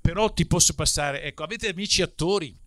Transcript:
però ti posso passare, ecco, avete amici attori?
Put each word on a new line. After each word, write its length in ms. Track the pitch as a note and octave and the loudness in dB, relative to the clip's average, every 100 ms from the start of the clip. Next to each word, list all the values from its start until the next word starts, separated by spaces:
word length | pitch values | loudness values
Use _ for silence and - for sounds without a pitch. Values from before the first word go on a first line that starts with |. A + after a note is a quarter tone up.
però 320 | - F3 G#3+ | 0 2 0
ti 120 | - E3 | 2 2
posso 280 | F3 - | 4 4
passare, 500 | D3 D3+ - D3 C#3+ | 2 -2 0 -2 -4
ecco, 200 | D3 - | -8 -10
avete 260 | D#3 A3 A3 | -10 -6 -6
amici 320 | F3 G3+ - | -4 0 0
attori? 520 | F3 - D#3+ G3+ D3 - | 0 0 0 0 -2 -14